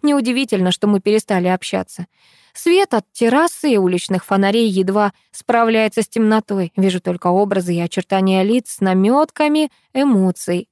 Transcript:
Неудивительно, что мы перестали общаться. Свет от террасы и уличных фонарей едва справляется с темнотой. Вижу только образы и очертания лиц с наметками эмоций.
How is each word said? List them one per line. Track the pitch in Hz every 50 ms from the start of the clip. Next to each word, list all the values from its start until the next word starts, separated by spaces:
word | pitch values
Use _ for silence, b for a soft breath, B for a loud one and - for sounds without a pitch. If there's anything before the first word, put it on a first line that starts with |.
| -
Неудивительно, | 294 294 285 240 240 247 247 277 226 - 190 185 180
что | 180 - -
мы | 208 208 196
перестали | 185 208 208 220 - - 208 180 180 180
общаться. | 185 180 - - - 190 185 - - - 175 - b b b b b b b b b
Свет | - - 339 349 370 392 - -
от | 220 - _ _
террасы | - 240 226 240 277 330 339 - - - 302 247
и |
уличных | 208 190 180 180 175 - - 190 185 -
фонарей | - 202 196 196 196 202 233 233 220
едва | 190 190 190 185 196 208 208 202 - _ _ _ _
справляется | - - - 240 233 233 226 226 220 220 214 - - 214
с | -
темнотой. | - 226 226 214 214 220 220 - 208 196 185 170 _
Вижу | - 190 196 180 180
только | _ 185 175 175 -
образы | 180 175 190 208 196 202 190 180 175 175
и | 170
очертания | 170 170 - - 180 _ 196 190 190 190 190 190 190
лиц | 202 226 254 226 - -
с | -
наметками | 196 190 185 190 190 208 247 285 311 311 _ - 302 302 294 302 311 285 _ _ _ _ _
эмоций. | 262 277 285 247 196 190 185 180 - - - 175 175 208 _